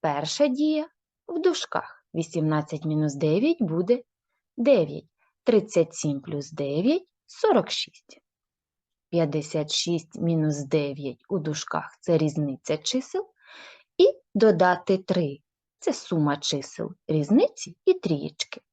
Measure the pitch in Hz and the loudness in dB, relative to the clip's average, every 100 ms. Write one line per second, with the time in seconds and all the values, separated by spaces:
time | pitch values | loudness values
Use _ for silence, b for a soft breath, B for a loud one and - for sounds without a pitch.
0 | 165 143 156 - 285 254 302 302 311 _ | -2 -2 -4 0 0 2 0 0 -4 _
1 | _ _ - 339 359 330 - - - - | _ _ -8 0 0 0 -4 -6 -6 -20
2 | _ 165 165 170 156 151 156 151 156 156 | _ -6 -4 -2 0 0 -2 -6 -2 0
3 | 156 139 156 165 277 330 190 160 180 247 | 0 0 0 2 2 0 0 -2 0 0
4 | - _ _ _ _ - 240 254 151 147 | -2 _ _ _ _ -2 4 4 2 -4
5 | - _ _ _ - 226 214 - 165 - | -16 _ _ _ 2 2 2 0 0 -2
6 | 156 139 139 147 139 151 139 147 214 339 | -4 -4 -6 -8 -8 -6 -4 0 2 0
7 | 370 _ _ - 440 262 - - - - | -2 _ _ -2 2 2 2 -6 -8 -14
8 | _ - _ _ _ _ _ _ _ _ | _ -20 _ _ _ _ _ _ _ _
9 | _ 170 160 151 147 160 151 - - 170 | _ -2 0 -2 -4 -6 -4 -4 -2 -4
10 | 160 - 170 165 156 147 143 156 143 139 | -6 -6 -2 0 0 -2 -2 -2 -2 -6
11 | 139 135 _ 190 156 151 - 160 - _ | -10 -10 _ -4 -4 -6 -6 -8 -8 _
12 | - 165 156 151 147 131 - 151 - 254 | 0 2 2 0 -4 -6 -6 -4 -2 -4
13 | 262 370 415 _ B B B B B _ | -4 -8 -8 _ B B B B B _
14 | 381 - _ 202 220 175 180 180 - 190 | 4 4 _ 4 4 6 4 2 0 -2
15 | 185 180 156 139 _ _ _ _ - 277 | 0 0 0 -4 _ _ _ _ -4 -4
16 | - 170 147 143 - 147 135 - - - | -4 0 0 0 -2 -6 -6 -10 -12 -12
17 | - 156 147 226 523 - - 170 - 370 | -2 -2 4 4 4 -2 -16 -4 0 2
18 | - 147 156 - - - _ | 2 -2 -4 -10 -12 -12 _